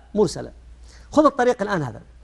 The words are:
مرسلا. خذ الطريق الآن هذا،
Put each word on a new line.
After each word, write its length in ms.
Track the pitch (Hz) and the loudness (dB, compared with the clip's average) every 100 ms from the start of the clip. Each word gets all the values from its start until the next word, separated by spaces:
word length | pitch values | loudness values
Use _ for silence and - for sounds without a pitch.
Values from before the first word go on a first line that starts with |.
| - 202 | -8 -2
مرسلا. 360 | 202 135 120 - - - - - - | -2 -2 -14 -16 -20 -20 -20 -20 -4
خذ 140 | 277 302 | 2 2
الطريق 360 | - 247 240 | 2 0 0
الآن 200 | 202 196 | -4 -4
هذا، 200 | 135 107 - - | -6 -10 -20 -14